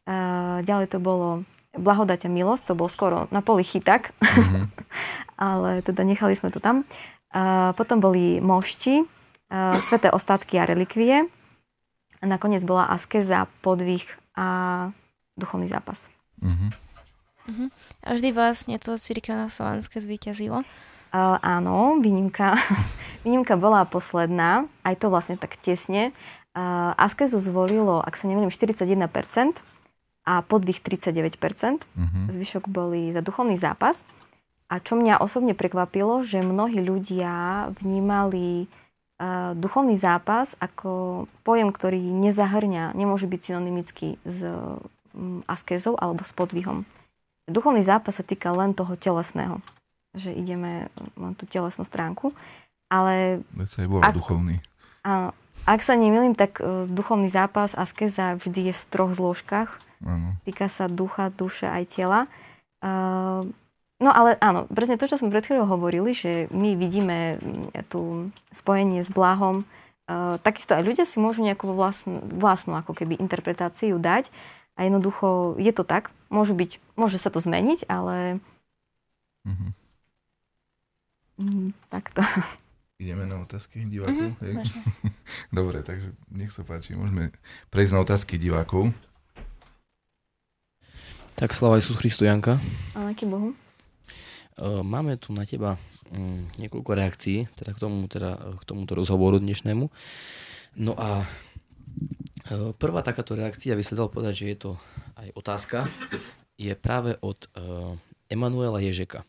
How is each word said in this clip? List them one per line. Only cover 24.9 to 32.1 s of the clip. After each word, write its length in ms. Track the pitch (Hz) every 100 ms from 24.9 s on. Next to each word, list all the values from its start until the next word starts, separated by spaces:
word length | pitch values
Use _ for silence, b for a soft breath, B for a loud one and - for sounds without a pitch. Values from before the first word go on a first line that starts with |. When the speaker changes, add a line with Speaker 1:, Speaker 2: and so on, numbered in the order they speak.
| 185
Speaker 1:
to 120 | 220
vlastne 260 | 185 165
tak 220 | 180 - -
tesne. 560 | - 180 - 196 240 B B B B
E, 120 | - 180 175 175
askezu 460 | - 202 - 277 226
zvolilo, 580 | 190 180 185 214 208 165
ak 160 | -
sa 120 | - 196
nemýlim, 240 | 196 196
štyridsaťjeden 580 | - 220 220 180 196 170
percent 560 | - - - 269 339 - _ _ _ _ _
a 160 | - 180
podvih 380 | 170 214 185 185
tridsaťdeväť 560 | - - - 165 160 -
percent. 520 | 160 - 220 302 -
Speaker 2:
Mhm. 380 | - 87